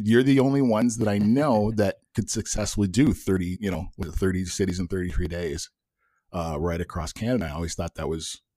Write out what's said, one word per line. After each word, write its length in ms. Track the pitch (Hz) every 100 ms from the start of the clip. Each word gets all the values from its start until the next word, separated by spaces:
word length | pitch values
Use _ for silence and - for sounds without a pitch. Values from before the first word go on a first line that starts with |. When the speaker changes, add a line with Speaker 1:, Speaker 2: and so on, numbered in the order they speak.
Speaker 1:
you're 220 | 107 120
the 160 | 135 135
only 220 | 135 139
ones 340 | 127 107 120 110
that 140 | 107
I 80 | 101
know 540 | 104 131 151 107 107
Speaker 2:
<laughs> 40 | 107
Speaker 1:
that 220 | 98 - _ -
could 140 | 101
successfully 580 | 113 - - 104 - 98
do 240 | 104 139
thirty, 460 | - - 95 87 92
you 100 | 101
know, 180 | 82 107 -
with 180 | 85 -
thirty 300 | 95 92 90
cities 340 | - 95 90
in 80 | 87
thirty-three 400 | 92 90 - 85
days, 420 | 85 85 78 - _ _ _ _ _ _
uh, 240 | 87 82 73
right 220 | 85 85
across 320 | 87 87 80
Canada. 360 | - 113 127 82
I 40 |
always 240 | 76 82 -
thought 200 | 85 -
that 120 | 76
was 340 | 80 - - _